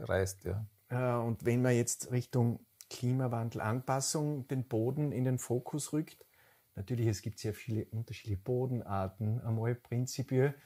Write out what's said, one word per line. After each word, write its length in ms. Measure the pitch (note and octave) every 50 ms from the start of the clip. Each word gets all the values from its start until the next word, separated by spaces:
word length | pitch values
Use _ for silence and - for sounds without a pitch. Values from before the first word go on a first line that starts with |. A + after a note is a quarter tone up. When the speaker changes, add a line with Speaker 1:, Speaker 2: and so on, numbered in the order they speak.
| -
Speaker 1:
reißt, 400 | - F2+ F#2 F#2+ F#2 - - -
ja. 220 | F2 F#2 G#2 A2 G2+ - _ _ -
Speaker 2:
Äh, 280 | B2 B2 B2+ B2+ A#2+ A#2+ A#2
und 200 | A#2 A2+ - -
wenn 160 | A#2+ A#2+ B2
man 140 | B2+ B2+ B2
jetzt 360 | A#2 A#2 - - - - -
Richtung 480 | B2 B2 A#2+ - - B2+ A#2 A#2 A2+ - - - _ - - -
Klimawandel, 720 | - - - B2 B2+ C3 C3 B2 A#2 A#2 A2+ A#2 - -
Anpassung, 880 | - G#2+ A2 C3 B2+ - C3 C3+ C#3 - - D#3+ D3+ D3 D3+ C#3 A#2+ -
den 180 | C#3 C3 A#2+ -
Boden 460 | - A2 A2+ B2+ C#3 D3 D3+ C#3+ F#2
in 100 | A#2 B2+
den 160 | C3 B2+ B2
Fokus 540 | - - A#2 B2+ - - - D3 - - -
rückt, 320 | D3+ D#3+ - - - - _ _ _ - - _ _ _ _ _
natürlich, 320 | - G2 - B2+ A#2 A#2 A2+
es 140 | G#2 -
gibt 180 | - G#2+ G#2 -
sehr 140 | - A2 G2+
viele 320 | - - - A2 A2+ -
unterschiedliche 560 | - - A2+ A2+ - A2 - - A2 G2+ F#2
Bodenarten, 1000 | - - B2 B2 C3 B2+ B2+ A#2 - - G2+ G2 F#2+ F#2+ - - A2 G#2+ A2 A#2+
einmal 340 | - A#2 A2+ A2+ A2+ A#2 B2
prinzipiell, 800 | - - - A#2+ A#2+ B2+ B2 - - B2 - C3 B2+ C3 C#3+ C#3 - -